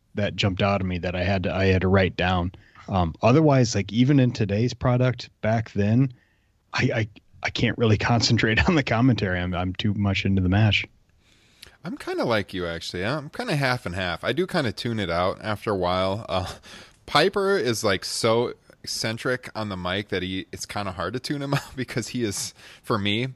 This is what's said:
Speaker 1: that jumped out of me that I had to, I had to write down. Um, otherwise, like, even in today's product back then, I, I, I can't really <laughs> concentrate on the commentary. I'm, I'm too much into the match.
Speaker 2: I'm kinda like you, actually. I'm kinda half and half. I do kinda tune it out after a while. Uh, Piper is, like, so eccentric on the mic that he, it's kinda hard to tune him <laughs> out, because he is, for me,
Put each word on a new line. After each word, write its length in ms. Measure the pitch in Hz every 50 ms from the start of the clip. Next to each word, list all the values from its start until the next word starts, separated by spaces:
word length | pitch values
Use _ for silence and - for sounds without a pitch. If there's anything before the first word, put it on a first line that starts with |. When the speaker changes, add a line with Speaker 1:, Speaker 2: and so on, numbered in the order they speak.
| _ _ -
Speaker 1:
that 200 | - 101 98 -
jumped 260 | 92 - 104 92 90 107
out 180 | 98 101 98
of 60 | 95 92
me 100 | 90 87
that 180 | 82 90 87
I 80 | 90 90
had 200 | 92 98 98 87
to, 120 | 95 78
I 100 | 90 95
had 160 | 95 95 92
to 60 | 90 92
write 300 | 95 98 95 85 78 -
down. 340 | 87 90 92 90 87 90 - - - _ _ - - -
Um, 240 | 101 95 87 82 76 -
otherwise, 540 | - 110 123 151 160 151 139 135 123 110 -
like, 180 | 107 98 98 98
even 260 | 117 127 131 151 139
in 120 | 127 123
today's 420 | 117 - 117 95 98 104 117 123 -
product 560 | - - 131 123 123 127 127 123 123 - - _ _
back 300 | - 107 110 117 110 - -
then, 380 | 98 101 104 110 120 139 131 127 _ _ _ _ _ _ _ _ _ _ _ -
I, 160 | - 190 175 -
I, 160 | 120 107 - - - _ _ _ - -
I 60 | -
can't 260 | - - 120 117 - -
really 200 | 120 110 107 -
<laughs> 0 |
concentrate 720 | - - 123 117 110 - 123 104 - 113 110 110 - -
on 60 | 185
the 100 | 151 135
commentary. 560 | - 120 110 123 135 123 107 - 95 90 90
I'm, 140 | 90 90 90
I'm 200 | 85 92 92 90
too 200 | - - 107 101
much 320 | 104 101 101 95 - -
into 160 | 98 98 95
the 80 | 92 92
match. 360 | 92 101 110 107 - - - - _ _ _ _ _ _ _ _ _ _ _ _ _ - - - - _ -
Speaker 2:
I'm 100 | 170 247
kinda 300 | 294 - - 370 359 269
like 280 | 151 117 107 98 - -
you, 120 | 92 87
actually. 400 | 85 85 82 - - - 90 92
I'm 240 | 107 139 160 135 156
kinda 260 | - - 240 254 180
half 300 | 143 139 131 123 123 -
and 80 | 101 85
half. 280 | 95 92 90 85 - -
I 100 | 107 120
do 140 | 139 185 185
kinda 260 | - 180 147 117 95
tune 260 | - - 120 117 110
it 120 | 101 85
out 260 | 85 85 90 95 87 -
after 300 | - 107 107 104 - 120
a 60 | 104 95
while. 480 | 90 87 90 92 92 95 98 107 117 -
Uh, 240 | 85 92 92 - - - - - - - - - _ _ -
Piper 500 | - - 147 156 196 - 208 196 196 202
is, 280 | 196 120 123 117 104 -
like, 200 | 107 95 90 -
so 520 | - - - - 117 113 117 123 - - - _ _ - _ -
eccentric 680 | - - - - 113 110 117 - 135 127 123 - - -
on 140 | - 110 104
the 80 | 98 90
mic 320 | 87 87 90 101 104 -
that 140 | - 92 92
he, 240 | 92 92 95 - -
it's 140 | - 95 -
kinda 260 | - - 107 101 98
hard 220 | 90 85 87 90 110
to 60 | 127
tune 240 | - - 151 143 143
him 100 | 139 143
<laughs> 0 |
out, 220 | 143 - - -
because 340 | 135 127 - - - 110 -
he 140 | - 127 120
is, 320 | 104 98 - - - - _ - - - -
for 160 | - - 123 107
me, 320 | 98 101 101 110 123 131 127